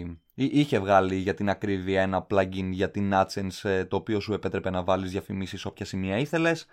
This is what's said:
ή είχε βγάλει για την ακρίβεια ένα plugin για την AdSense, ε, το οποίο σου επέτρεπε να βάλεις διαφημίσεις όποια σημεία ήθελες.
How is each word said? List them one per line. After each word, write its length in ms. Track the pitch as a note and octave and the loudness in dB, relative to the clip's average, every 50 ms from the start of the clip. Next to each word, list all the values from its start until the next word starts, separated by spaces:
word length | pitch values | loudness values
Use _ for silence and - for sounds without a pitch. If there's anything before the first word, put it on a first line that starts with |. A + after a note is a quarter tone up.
| F2 E2+ E2 - _ _ - | -6 -8 -12 -14 _ _ -4
ή 100 | - C3 | -2 -2
είχε 360 | - - D3 D3 D3 C3+ G#2 | 2 2 2 2 4 2 2
βγάλει 360 | G2 G2 G2+ F#2+ F#2+ F#2+ F#2+ | 4 6 6 6 6 4 0
για 180 | F#2+ F#2 G2 F#2 | 0 0 0 -2
την 160 | - G#2 G2 | 0 0 -2
ακρίβεια 520 | F#2+ - - G2+ G2 F#2 F2+ F#2+ F#2+ F#2+ | -2 -2 -2 -2 -2 -2 0 2 2 2
ένα 240 | F#2+ F#2+ F#2+ F#2 - - | 2 2 2 -2 0 0
plugin 380 | G#2 F#2+ F#2+ F#2+ F#2 F#2+ F#2 F#2 | 2 2 2 2 0 -4 -4 -4
για 220 | F#2 F#2 F#2+ F2+ | -2 -2 -2 -2
την 200 | - G2+ G2+ G2 G2 | 0 -2 0 2 4
AdSense, 560 | F#2+ F#2+ - - G2+ F#2+ F#2 F2+ - - G2+ | 4 4 2 0 -6 -6 -6 -6 -4 -2 0
ε, 160 | F#2+ F#2+ F#2 | 0 0 0
το 100 | - G2+ | 0 -2
οποίο 240 | F#2+ - - G#2+ G2+ | -2 0 0 -2 -2
σου 140 | - G#2+ G2+ | 0 -2 -4
επέτρεπε 360 | F#2+ - F#2+ F#2 F#2+ - F#2+ | -2 -2 -2 -4 -2 -2 -2
να 140 | F#2 F2+ F2+ | -2 -2 0
βάλεις 280 | G2 F#2 F#2+ F#2+ F#2 | 2 0 0 0 -4
διαφημίσεις 540 | F#2 G2 - - G2 F#2+ F#2+ F2+ G2+ F#2+ - | -6 -6 -6 -6 -6 -6 -6 -8 -8 -10 -10
όποια 200 | F#2+ - - G2+ | -10 -10 -10 -10
σημεία 320 | - - F#2+ F#2+ F#2+ G2 | -8 -6 -4 -2 -2 -2
ήθελες. 480 | A#2 D3 C#3+ F3 D#3+ E3 E3 E3 D#3+ - _ | -2 -2 -2 0 0 0 0 0 -2 -6 _